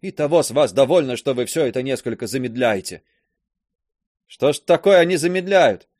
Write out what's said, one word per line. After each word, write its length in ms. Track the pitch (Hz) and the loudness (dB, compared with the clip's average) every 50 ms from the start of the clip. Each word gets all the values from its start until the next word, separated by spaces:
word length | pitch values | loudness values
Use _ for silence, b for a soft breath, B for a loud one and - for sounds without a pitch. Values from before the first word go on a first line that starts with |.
И 100 | - 190 | -12 -12
того 300 | - - 151 147 160 170 | -6 -4 -2 2 2 2
с 100 | 143 - | 2 2
вас 220 | 117 139 147 120 92 | 0 0 0 0 4
довольно, 420 | 131 139 123 160 180 151 131 123 | 2 2 4 4 2 2 0 -4
что 180 | 113 - 139 131 | -6 -4 -4 -2
вы 120 | 123 123 | -2 -4
всё 200 | 117 - 165 156 | -4 -2 -2 -2
это 180 | 127 107 131 127 | -2 -2 -4 -4
несколько 420 | 135 131 120 - 120 117 - 127 | -4 -6 -6 -4 -8 -8 -8 -8
замедляете". 760 | 110 110 135 127 123 113 123 127 117 107 98 90 - 92 80 _ _ _ _ _ _ _ _ _ _ _ _ _ _ _ _ _ _ _ _ _ _ _ _ _ _ | -8 -6 -6 -6 -6 -4 -2 0 0 0 -2 -6 -10 -16 -16 _ _ _ _ _ _ _ _ _ _ _ _ _ _ _ _ _ _ _ _ _ _ _ _ _ _
"Что 260 | - _ - 139 147 | -10 _ -2 -2 -2
ж 60 | - | -2
такое 400 | _ - 175 165 - 196 202 180 | _ 0 0 2 4 4 4 4
они 180 | 170 170 185 165 | 4 4 0 -2
замедляют?" 720 | 139 175 180 185 180 185 196 190 165 123 101 90 _ _ _ _ | -2 -2 -2 -2 -4 0 2 4 4 4 2 -2 _ _ _ _